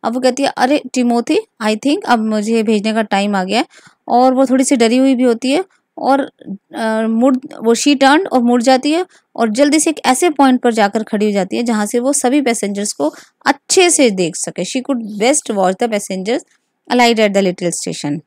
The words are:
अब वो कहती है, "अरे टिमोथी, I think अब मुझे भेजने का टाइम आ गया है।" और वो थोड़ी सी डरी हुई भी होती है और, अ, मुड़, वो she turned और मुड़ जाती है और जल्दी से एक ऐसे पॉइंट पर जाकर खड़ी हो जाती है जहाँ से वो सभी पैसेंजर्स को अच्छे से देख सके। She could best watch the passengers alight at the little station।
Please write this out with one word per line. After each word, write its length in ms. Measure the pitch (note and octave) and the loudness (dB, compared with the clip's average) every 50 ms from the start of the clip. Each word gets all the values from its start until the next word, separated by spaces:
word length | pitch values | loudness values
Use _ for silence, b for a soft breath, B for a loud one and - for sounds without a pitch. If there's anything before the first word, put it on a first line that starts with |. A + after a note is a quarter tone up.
| - | -4
अब 100 | A3+ A3+ | -4 -4
वो 60 | B3+ | 0
कहती 240 | B3+ B3+ B3 B3+ C#4 | 0 0 0 0 -2
है, 60 | C4+ | -4
"अरे 320 | - - - B3+ D4 D4 - B3+ - | -2 -2 0 2 2 0 -2 -2 -2
टिमोथी, 440 | C4 B3 A#3+ A#3 A#3 A#3 - D#4 G4+ A4 _ _ _ | -2 0 2 0 0 0 0 -2 -2 -2 _ _ _
I 140 | A3+ G#3+ G#3+ | -4 -4 -2
think 300 | G#3+ - C4+ D4+ G4+ G4 | -2 0 -2 -2 -2 0
अब 140 | - B3 A#3 | 0 0 0
मुझे 440 | A3 A3 G#3+ G#3+ G#3 G#3+ A3+ A3+ A3 | 0 -2 -2 -2 -2 0 0 0 2
भेजने 300 | G#3 A3+ G#3+ G3 A3 G#3+ | 2 0 0 0 -2 -2
का 80 | A3 | -2
टाइम 340 | A3 G#3 - G3 G3+ G#3 G3+ | -2 0 0 -2 0 0 -2
आ 80 | G3 F#3 | -2 -2
गया 160 | F#3+ G3+ A3+ | -2 -2 -2
है।" 60 | D#4+ _ b b b b b b _ - | -2 _ b b b b b b _ 0
और 260 | - A#3+ B3 C4 C4 | 2 4 4 4 4
वो 120 | B3 C4+ | 2 2
थोड़ी 180 | B3+ B3 C4 C4+ | 2 2 0 2
सी 120 | - D4 | 2 2
डरी 220 | B3 A#3 A3+ A#3 B3+ | 2 2 2 4 2
हुई 180 | C4 C4+ C4+ | 4 2 2
भी 80 | A#3+ B3+ | 2 2
होती 280 | B3 A#3 A3+ - B3+ | 0 0 0 -2 -2
है 140 | C4+ D#4+ F#4+ _ _ _ _ _ _ - | -2 -2 -2 _ _ _ _ _ _ -8
और, 340 | - - C4+ C#4 C#4 - _ _ - - G3 G3+ _ _ - | -2 0 0 0 0 -4 _ _ -16 -16 -16 -16 _ _ -10
अ, 260 | - A#3 A3 A3 A3 | -6 -4 -2 -2 -2
मुड़, 360 | A3+ A3 A3+ A3+ A#3+ C4+ C4 B3+ | -2 -2 0 2 2 2 2 0
वो 380 | - - - - - A3+ A#3 | -2 -8 -16 -6 0 0 0
she 220 | A#3 - C#4+ D4 C4 | 2 2 0 2 4
turned 300 | C4+ C4+ C#4 D#4 G4 - | 4 4 4 4 2 2
और 160 | - B3+ A#3+ | 0 0 2
मुड़ 180 | A#3+ A#3+ B3 | 2 2 2
जाती 300 | A3+ C4 C4 B3+ B3+ D4 | 4 4 2 2 2 0
है 140 | D4+ E4 F#4 b b b b b _ | -2 -2 -2 b b b b b _
और 140 | - A#3 A3+ | -4 -2 -2
जल्दी 300 | G#3 A3+ C#4+ D4 C#4 D#4+ | 2 2 2 2 2 2
से 100 | - E4+ | 2 0
एक 100 | D#4 - - | -2 -2 -2
ऐसे 240 | B3 B3+ B3+ F4 F4+ | -2 0 2 2 0
पॉइंट 320 | D#4 - C4+ C4 B3+ B3 | 2 4 4 4 4 2
पर 120 | - B3 A#3 | 0 0 0
जाकर 300 | A3 G#3+ G3+ G3+ A3+ G#3+ | 2 0 0 0 -4 -6
खड़ी 220 | - - G#3 G#3 | -4 -4 -2 -2
हो 60 | G#3+ | 0
जाती 260 | G3+ G3+ F#3 G3 - A3+ | 0 -2 -2 -2 -4 -4
है 60 | A#3+ | -2
जहाँ 220 | A#3 A#3 G#3+ G#3 | -2 -2 -2 -2
से 140 | G#3 - A#3+ | -2 -4 -2
वो 140 | A#3+ C4 C#4+ | -2 0 -2
सभी 280 | - - B3 B3 D4 | 0 -2 0 0 0
पैसेंजर्स 520 | C#4 B3+ A#3 - - G3+ G#3 G3 G3+ G#3 - | 0 0 -2 -2 -4 -6 -6 -6 -6 -8 -6
को 200 | _ C#4+ D4+ B B B B B _ _ | _ -4 -4 B B B B B _ _
अच्छे 440 | - C#4 - _ _ - - F#4 F4 | -2 -2 -2 _ _ 2 4 4 4
से 200 | D#4 - C#4+ A#3+ | 4 4 2 2
देख 260 | G3+ F#3 F3+ D#3+ D3 | 2 0 -2 -4 -4
सके। 280 | - - - E3 - F3 | -6 -10 -10 -8 -8 -8
She 260 | - - C4 B3+ - | -6 -6 -8 -4 -4
could 280 | C#4 A#3+ A3+ G3+ G#3+ G#3 | -6 -6 -6 -10 -6 -2
best 360 | G3+ A#3+ C#4 C4+ - - A3+ G3+ | 0 0 0 0 -2 -4 -2 0
watch 220 | F#3+ F3+ F#3+ - | 0 0 0 -2
the 80 | A#3+ A#3 | -4 -4
passengers 520 | A3 G#3 G#3 - G3 F#3 F#3 G3+ A#3+ D#4+ - _ _ _ _ _ _ _ _ _ | -4 -4 -6 -6 -8 -8 -4 -4 -4 -4 -6 _ _ _ _ _ _ _ _ _
alight 380 | B3 B3 A#3+ A#3 A#3 A3 A3 G#3 | 0 2 2 2 4 2 2 2
at 40 | G3 | 2
the 180 | G3 G3 F#3 F3+ | 0 0 0 -2
little 180 | - F3+ F3 | -2 -4 -6
station। 480 | E3 - - F3+ E3 - - D3 D3 D#3+ - | -4 -4 -8 -10 -10 -8 -6 -6 -8 -8 -10